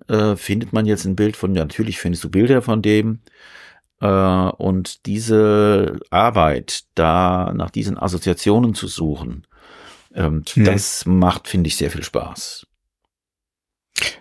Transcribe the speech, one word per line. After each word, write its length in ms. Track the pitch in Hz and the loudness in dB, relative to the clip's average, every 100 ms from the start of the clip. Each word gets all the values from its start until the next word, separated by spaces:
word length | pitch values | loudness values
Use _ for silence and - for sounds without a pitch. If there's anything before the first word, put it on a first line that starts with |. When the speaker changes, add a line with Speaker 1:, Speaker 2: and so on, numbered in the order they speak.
| - | -2
Speaker 1:
äh, 260 | 110 107 | 0 2
findet 380 | 98 - 104 - | 0 -2 -4 -2
man 140 | 110 107 | -2 0
jetzt 180 | 101 | 0
ein 100 | 95 | -2
Bild 220 | 92 107 - | 0 0 0
von, 180 | 92 | -2
ja, 80 | 92 | -2
natürlich 380 | 76 - 110 - | -2 -4 -6 -4
findest 240 | 87 85 | -4 -4
du 60 | 78 | -2
Bilder 300 | 95 120 131 | 2 4 4
von 220 | 117 110 | 2 0
dem, 380 | 107 107 110 110 _ _ - - - _ _ _ | 2 2 2 -4 _ _ -20 -20 -20 _ _ _
äh, 60 | 101 | 0
und 1000 | 95 95 92 92 - 98 92 90 - - | 2 2 2 0 -2 -2 -2 -4 -12 -8
diese 920 | 104 113 107 107 104 104 101 90 - - | -6 2 4 4 4 4 4 0 -4 0
Arbeit, 760 | 90 117 98 78 64 - - - - | 2 4 4 2 0 -6 -12 -6 0
da 560 | 80 87 90 90 87 | 2 4 2 0 -2
nach 160 | - 90 | -4 -6
diesen 260 | - 101 - | -4 -6 -4
Assoziationen 800 | 92 90 95 85 104 110 120 | -4 -2 -2 0 2 4 2
zu 140 | 101 92 | -2 -8
suchen, 580 | - 78 69 64 73 - _ - - - - _ - | -4 -4 -4 -8 -12 -16 _ -20 -20 -20 -20 _ -4
ähm, 260 | 80 78 - - | -2 -2 0 2
Speaker 2:
Mhm. 80 | |
Speaker 1:
das 420 | 101 98 - - 87 | 4 2 -2 -6 0
macht, 400 | 92 90 - - | 2 2 0 -4
finde 220 | 92 80 | -2 -2
ich, 80 | - | -2
sehr 160 | 71 | -4
viel 100 | - | -6
Spaß. 640 | - - - - - - - _ _ _ _ _ _ _ _ _ _ _ _ - - - | -6 -6 -6 -12 -16 -16 -20 _ _ _ _ _ _ _ _ _ _ _ _ -8 -8 -10